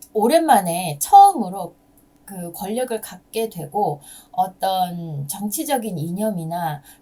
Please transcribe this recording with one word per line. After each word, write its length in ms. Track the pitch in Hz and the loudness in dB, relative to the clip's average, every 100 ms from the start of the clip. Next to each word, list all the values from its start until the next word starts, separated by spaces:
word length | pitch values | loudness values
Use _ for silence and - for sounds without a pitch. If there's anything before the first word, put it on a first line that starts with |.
| - | -8
오랜만에 840 | 214 226 330 320 226 180 170 180 143 | 0 4 4 6 4 2 -2 -4 -6
처음으로 760 | - 269 403 339 185 190 170 - _ _ _ _ | 6 10 10 6 -4 -6 -10 -14 _ _ _ _
그 280 | - 190 170 | -16 -12 -10
권력을 480 | 170 190 226 254 220 | -10 -6 -4 -4 -6
갖게 480 | - 180 _ 220 220 | -8 -18 _ -6 -6
되고, 520 | 170 147 202 190 147 - - - | -6 -8 -2 -2 -4 -12 -20 -10
어떤 960 | - 185 185 190 190 175 175 170 143 143 | -4 -4 -2 -2 0 -2 -4 -8 -8 -8
정치적인 720 | 196 208 262 302 262 214 170 | -8 -6 -6 -4 -4 -4 -6
이념이나 840 | 165 180 220 180 160 170 165 147 - - | -6 -4 -4 -4 -6 -6 -6 -8 -14 -20